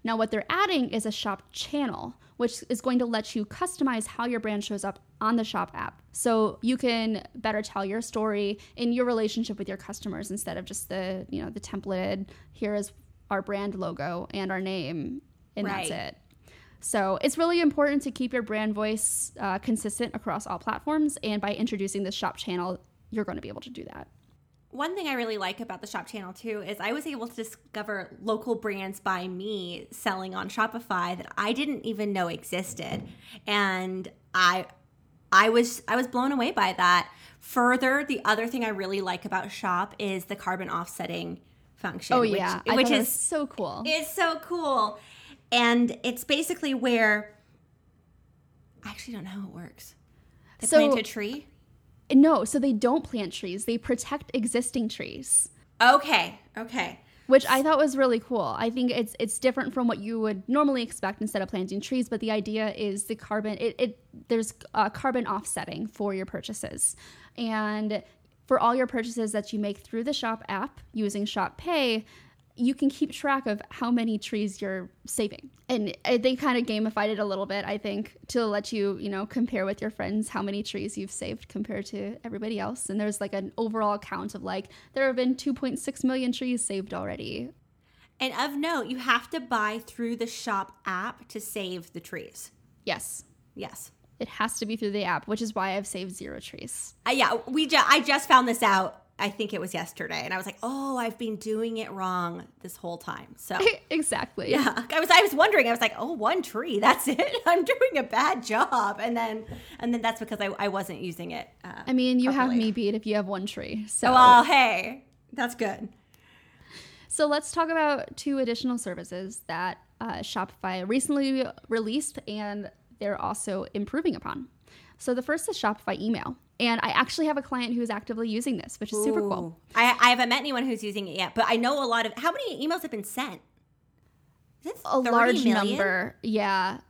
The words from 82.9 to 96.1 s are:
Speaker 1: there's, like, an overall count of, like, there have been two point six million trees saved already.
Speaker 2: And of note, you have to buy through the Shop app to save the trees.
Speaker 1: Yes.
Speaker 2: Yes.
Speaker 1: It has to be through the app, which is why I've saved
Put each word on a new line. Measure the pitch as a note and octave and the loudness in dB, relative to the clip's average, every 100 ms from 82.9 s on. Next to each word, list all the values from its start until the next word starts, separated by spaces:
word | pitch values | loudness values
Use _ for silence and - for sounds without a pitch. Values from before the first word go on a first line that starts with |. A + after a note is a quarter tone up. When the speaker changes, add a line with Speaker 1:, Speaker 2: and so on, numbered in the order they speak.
| G3+ | -2
Speaker 1:
there's, | G#3+ G#3 | -2 -2
like, | G3 | -4
an | G3 F#3+ - | -4 -6 -4
overall | A3+ A3 G#3+ G3+ | -2 0 0 0
count | - - G3+ F#3+ | -6 -8 -8 -8
of, | |
like, | F#3 F#3+ G#3 - - | -6 -6 -8 -20 -8
there | C4 C4+ | 0 2
have | B3 | 2
been | B3+ C4 | 2 2
two | D4 | -2
point | C4 C4 C4+ | -2 -4 -4
six | - - | -6 -2
million | B3+ C4 B3+ | 0 0 -2
trees | B3 B3+ B3 - | -2 -2 -2 -2
saved | G3 G3 | -4 -4
already. | - G3 - G#2+ - B3 - _ _ _ _ _ _ | -6 -6 -8 -8 -8 -10 -14 _ _ _ _ _ _
Speaker 2:
And | C4 | -4
of | G3+ C#4+ C#4+ | -2 -4 -2
note, | D#4+ D#4+ A3+ | -2 -2 -2
you | B3+ | -4
have | B3 B3 - | 2 2 2
to | E4 | -8
buy | B3 A#3+ G#3+ A3+ | -2 -2 0 -4
through | A#3 - A#3 A#3 | -10 -6 -4 -2
the | A3+ | -6
Shop | - - G3+ F#3+ - - | -6 -2 -2 -4 -8 -6
app | F#3 A3 - - | -4 -6 -10 -14
to | G#3+ | -12
save | G3+ G#3+ F#3 F3+ E3 | -8 -6 -6 -6 -10
the | E3+ | -14
trees. | - F3+ - - - _ _ _ | -10 -12 -12 -16 -18 _ _ _
Speaker 1:
Yes. | - E3+ - - - _ _ - | -6 -6 -6 -12 -16 _ _ -14
Speaker 2:
Yes. | G3 - - _ _ _ | -14 -14 -20 _ _ _
Speaker 1:
It | A3+ | -10
has | - A3 - | -4 -4 -4
to | G#3+ | -6
be | A3 | -4
through | G#3 | -4
the | G#3 F#3 | -2 -2
app, | D#3+ - | -2 -2
which | G#3+ | -4
is | A3+ G#3+ | -4 -4
why | F#3+ G3 | -2 -4
I've | G3+ | -6
saved | F#3 F#3 | -8 -8